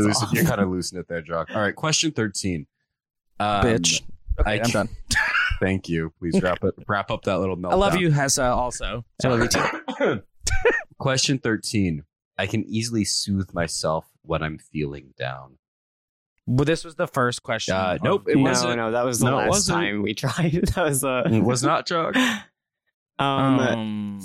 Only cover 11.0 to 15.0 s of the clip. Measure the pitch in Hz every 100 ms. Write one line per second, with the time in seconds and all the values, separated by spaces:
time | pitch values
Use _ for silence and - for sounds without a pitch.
11 | 135 131 - 135 120 110 - 107 92 76
12 | - _ _ - 95 110 - 110 117 113
13 | 98 - - 98 92 87 85 - 80 80
14 | - _ 80 80 78 78 - 76 71 71